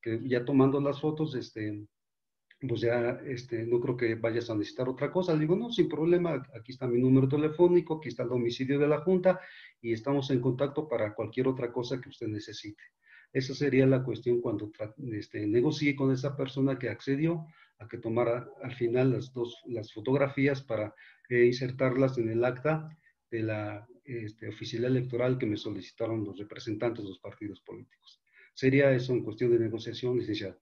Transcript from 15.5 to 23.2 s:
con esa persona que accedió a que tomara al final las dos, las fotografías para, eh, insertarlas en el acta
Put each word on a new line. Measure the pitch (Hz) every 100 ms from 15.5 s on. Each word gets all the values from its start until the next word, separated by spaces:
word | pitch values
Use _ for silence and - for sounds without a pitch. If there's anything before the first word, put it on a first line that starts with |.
| 117 139 - 147 135
con | 135
esa | 127 - -
persona | 135 139 135 127
que | 117
accedió | 101 - 139 160 170 160 _ _ _
a | 110
que | 117
tomara | 113 113 120 123 - -
al | 127
final | - 117 123 131
las | 113 -
dos, | 127 117 - -
las | 117 104
fotografías | - 107 131 135 139 139 131
para, | - 107 107 - - - _
eh, | 123 120
insertarlas | 120 131 - 131 123 135 127
en | 113
el | 113
acta | 123 127 151 156 156 - _ _